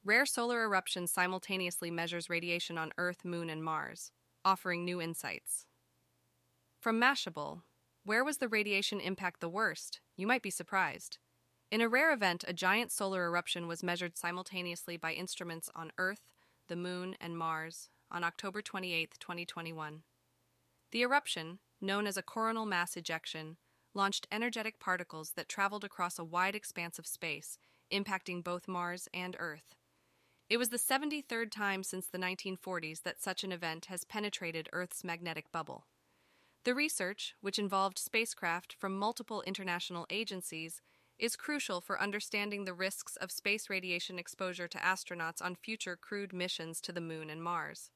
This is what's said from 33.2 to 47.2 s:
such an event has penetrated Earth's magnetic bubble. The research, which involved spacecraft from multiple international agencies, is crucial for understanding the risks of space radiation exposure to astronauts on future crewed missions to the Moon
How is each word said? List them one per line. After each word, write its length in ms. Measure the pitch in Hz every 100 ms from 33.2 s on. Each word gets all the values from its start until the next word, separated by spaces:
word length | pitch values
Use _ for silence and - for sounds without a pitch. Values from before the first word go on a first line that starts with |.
such 220 | - 185
an 80 | 190
event 360 | 175 170 160 -
has 180 | 185 -
penetrated 640 | 220 208 - 170 165 160
Earth's 320 | 170 180 -
magnetic 480 | 180 170 175 160 -
bubble. 360 | - - - - _ _ _ _ _ _ _
The 100 | -
research, 600 | 254 302 - 185 202 - -
which 180 | 196 196
involved 400 | 202 196 196 185
spacecraft 760 | - 226 226 - 175 170 - -
from 180 | 196 190
multiple 440 | 208 240 220 214 -
international 600 | 190 185 175 - 175 170
agencies, 720 | 196 214 190 - 160 160 - _ _ _ _
is 160 | 233 -
crucial 460 | - 294 - 180
for 200 | - 196
understanding 600 | 202 202 - 208 208 202
the 100 | 190
risks 440 | 180 190 - - -
of 120 | 185
space 400 | - 202 208 -
radiation 480 | 190 185 175 - 180
exposure 520 | 175 - 185 180 170
to 80 | -
astronauts 640 | 180 190 - 175 165 165
on 140 | 180 180
future 420 | - 220 - 175
crewed 340 | - 208 202
missions 480 | 180 180 - 165 165
to 140 | -
the 80 | 175
Moon 280 | 165 160